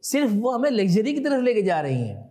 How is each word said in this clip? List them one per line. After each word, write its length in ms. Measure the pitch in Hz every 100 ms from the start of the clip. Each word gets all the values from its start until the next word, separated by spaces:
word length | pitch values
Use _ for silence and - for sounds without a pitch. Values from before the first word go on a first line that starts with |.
صرف 280 | - 277 285 202
وہ 140 | 240
ہمیں 160 | 247 285
لگژری 440 | 247 285 180 220
کی 60 | 294
طرف 220 | 285 277
لے 120 | 247
کے 80 | 226
جا 200 | 185 165
رہی 200 | 147 127
ہیں 200 | 113 101 -